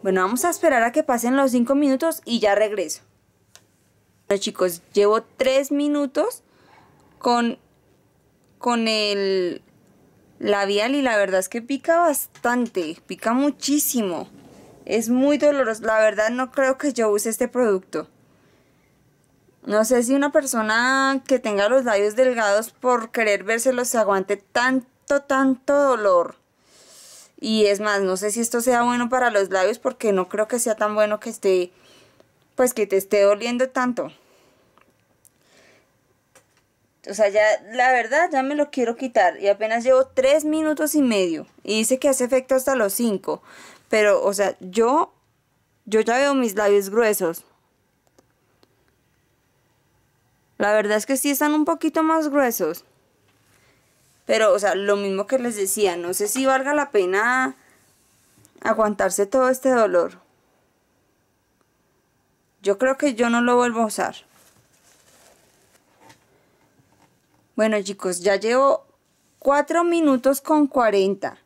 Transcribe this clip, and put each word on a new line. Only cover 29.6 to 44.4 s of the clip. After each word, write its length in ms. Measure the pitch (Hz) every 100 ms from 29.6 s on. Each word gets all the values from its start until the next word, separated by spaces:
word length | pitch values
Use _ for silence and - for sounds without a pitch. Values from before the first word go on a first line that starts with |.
| 185 240
porque 340 | 254 226 226
no 160 | 190 180
creo 200 | 208 214
que 100 | 240
sea 160 | 240
tan 200 | 214 214
bueno 260 | 214 214 214
que 80 | 226
esté, 420 | 226 196 185 180 _ _ - _ _ _ _ _
pues 180 | - 247
que 140 | 240 202
te 100 | 190
esté 240 | 196 208
doliendo 460 | 202 208 233 240 262
tanto. 420 | 262 247 240 139 - _ _ _ _ _ _ _ _ _ _ _ _ _ _ _ _ _ _ _ _ _ _ _ _ _ _ _ _ -
O 60 |
sea, 140 | 196 208
ya, 140 | 202 214 - 196
la 200 | 240 247
verdad, 380 | 254 220 277 349
ya 100 | 277
me 120 | 262
lo 160 | 294 285
quiero 260 | - 233 233
quitar 420 | 262 240 180 160
y 100 | 202
apenas 360 | 202 220 233
llevo 220 | 240 262 262
tres 400 | - 262 302 302
minutos 480 | 311 311 302 311
y 80 | 302
medio. 440 | 262 208 185 156 - _
Y 160 | - 214
dice 200 | 220 262
que 100 | 294
hace 160 | 262
efecto 300 | 247 262 262
hasta 200 | 262 262
los 200 | 269 202
cinco. 480 | 196 240 190 - 151 - - - - _
Pero, 340 | 220 208 196
o 100 | 196
sea, 220 | 196